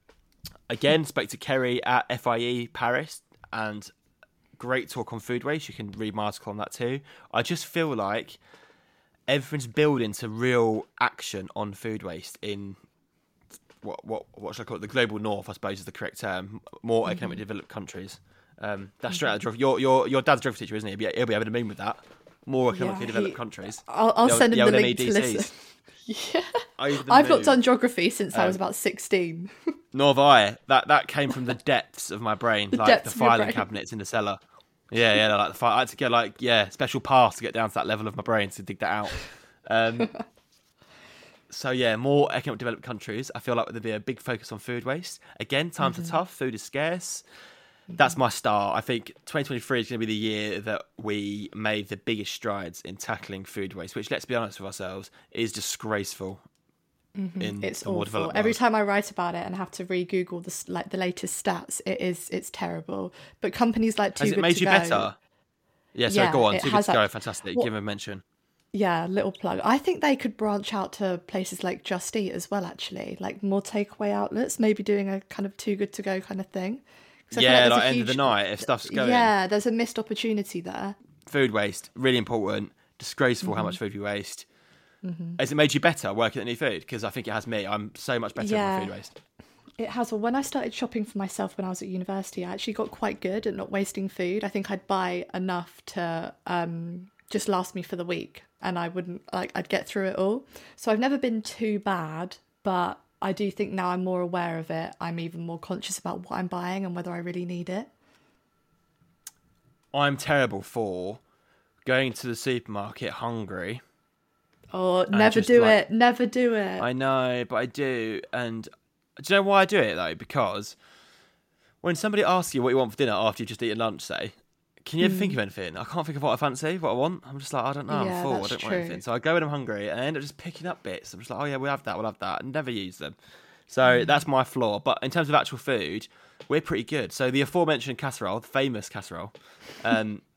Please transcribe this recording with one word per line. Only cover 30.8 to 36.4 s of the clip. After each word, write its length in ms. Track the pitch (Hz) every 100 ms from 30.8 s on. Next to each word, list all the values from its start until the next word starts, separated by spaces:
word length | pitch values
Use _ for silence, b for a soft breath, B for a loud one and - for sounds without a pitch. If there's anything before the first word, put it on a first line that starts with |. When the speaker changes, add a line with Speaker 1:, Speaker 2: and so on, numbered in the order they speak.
| -
Speaker 1:
that 200 | 147 -
came 240 | 151 139
from 140 | 131 123
the 80 |
depths 560 | 120 - 127 - - -
of 100 | 104
my 120 | 113 107
brain, 360 | 117 104 101
Speaker 2:
The 60 | -
Speaker 1:
like 100 | 110
Speaker 2:
depths 260 | - 117
Speaker 1:
the 40 | -
Speaker 2:
of 40 |
your 80 | 120
Speaker 1:
filing 160 | 117 107
Speaker 2:
brain. 80 |
Speaker 1:
cabinets 380 | 110 101 104 -
in 60 | 110
the 60 | 95
cellar. 340 | 117 101 95 b b _ _ _
Yeah, 240 | 113 113 104
yeah, 200 | 107 104
like 180 | 87
the 40 | -
fi-, 180 | 120 110
I 40 |
had 80 | 127
to 60 | -
get, 160 | 131
like, 240 | 117 110 -